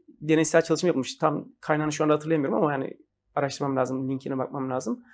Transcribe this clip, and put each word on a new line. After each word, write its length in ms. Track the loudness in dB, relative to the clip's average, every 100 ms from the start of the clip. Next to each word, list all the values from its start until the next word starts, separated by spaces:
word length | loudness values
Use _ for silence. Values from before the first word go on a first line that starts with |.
| -14 -8
deneysel 420 | 2 2 4 4
çalışma 240 | 4 2 2
yapılmış. 300 | 0 -2 -2
Tam 300 | 0 0 -6 -6
kaynağını 320 | -2 0 0
şu 120 | 0
anda 100 | 2
hatırlayamıyorum 440 | 2 2 0 0 2
ama 140 | 0
yani 240 | 0 -4 -10 _ _ _
araştırmam 420 | -4 -4 -2 -2 0
lazım, 340 | 0 -2 -4
linkine 280 | -4 -4 -4
bakmam 320 | -4 -6 -6
lazım. 340 | -4 -6 -8 -12